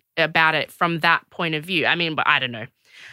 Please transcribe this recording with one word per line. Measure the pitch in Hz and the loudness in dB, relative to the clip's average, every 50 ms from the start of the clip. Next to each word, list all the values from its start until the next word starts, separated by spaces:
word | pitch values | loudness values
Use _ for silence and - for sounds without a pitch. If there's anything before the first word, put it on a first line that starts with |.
| - _ _ - | -14 _ _ -2
about | 160 156 165 175 160 156 156 | -2 0 2 2 2 4 2
it | 151 127 - - | 0 -2 -4 -4
from | - 180 170 170 160 | -2 -2 -2 0 0
that | 156 170 165 - - _ | 2 2 2 0 -2 _
point | - - 180 160 160 | -8 -6 -4 -4 -4
of | 151 151 | -4 -6
view. | 180 190 160 117 | -4 -2 0 0
I | 113 151 | 0 0
mean, | 175 175 165 156 | 0 0 -2 -2
but | 139 - - | 0 2 2
I | 151 139 | 2 2
don't | 131 123 | 0 -4
know. | 120 110 113 - _ _ _ _ _ - - - | -6 -10 -12 -14 _ _ _ _ _ -20 -20 -20